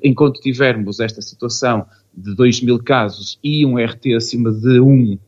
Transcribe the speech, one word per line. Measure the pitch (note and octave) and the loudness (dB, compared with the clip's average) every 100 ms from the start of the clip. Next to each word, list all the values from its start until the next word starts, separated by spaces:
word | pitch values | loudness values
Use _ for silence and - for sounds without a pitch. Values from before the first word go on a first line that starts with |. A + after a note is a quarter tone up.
enquanto | C#3+ B2+ D3 C#3 | 0 2 0 0
tivermos | C3+ B2 C3+ A2+ G2+ G2+ | -6 -2 0 0 -4 -6
esta | A2 G#2+ | -6 -8
situação | - - A#2+ - B2 A2 - _ _ | -18 -10 -8 -4 -2 -2 -6 _ _
de | - G2+ F#2+ | -16 -10 2
dois | B2 B2 | 2 2
mil | B2 A#2 | 0 -2
casos | A#2 C3 G#2 F#2+ G2 - | 0 -2 -2 -6 -14 -10
e | D3 D3+ C#3 | -4 0 0
um | B2 | 0
R | A#2 - | -4 -4
T | C3+ | -2
acima | A#2 A2+ A#2+ A2+ | -2 -2 -4 -2
de | A2 A#2+ B2 | -2 2 6
um, | C3+ C3+ A2+ G2 | 6 6 4 -2